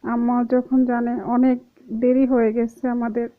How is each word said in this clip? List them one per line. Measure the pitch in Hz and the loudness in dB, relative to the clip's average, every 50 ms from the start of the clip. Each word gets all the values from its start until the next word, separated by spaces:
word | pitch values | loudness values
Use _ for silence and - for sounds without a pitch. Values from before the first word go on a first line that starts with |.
| - 226 | -6 -4
আম্মা | 233 240 240 240 247 247 247 233 | -4 -2 0 0 0 0 0 0
যখন | 254 254 254 - 262 262 254 | 0 -2 0 2 2 2 2
জানে | 247 240 240 240 240 240 233 196 226 240 | 2 0 -2 -2 -4 -4 -6 -4 -2 0
অনেক | 247 254 262 254 247 - _ _ _ _ 247 220 220 | 2 4 2 2 0 -4 _ _ _ _ -10 -6 -2
দেরি | 240 247 254 262 269 | 0 2 4 4 2
হয়ে | 247 262 240 226 220 220 | 2 2 2 2 2 0
গেছে | 240 233 233 233 - - | 0 -4 -4 -6 -6 -6
আমাদের | 254 240 240 233 233 214 240 233 240 _ | -4 -2 -2 -4 -4 -4 -4 -6 -6 _